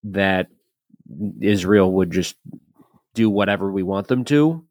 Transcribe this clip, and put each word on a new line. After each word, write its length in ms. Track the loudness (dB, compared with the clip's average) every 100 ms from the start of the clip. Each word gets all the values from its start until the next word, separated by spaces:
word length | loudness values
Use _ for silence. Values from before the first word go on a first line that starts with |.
that 440 | -6 -2 0 0 -4 _ _ _ _ _ -20 -10 -8 -4
Israel 500 | 0 0 4 4 4
would 180 | 2 0
just 260 | -2 -4 -8 -20 -20 _ _ _ _ _
do 160 | -2 0
whatever 420 | 2 0 0 -2
we 100 | -4
want 260 | -4 -4 -2
them 140 | -4 0
to. 360 | 2 2 -2 -12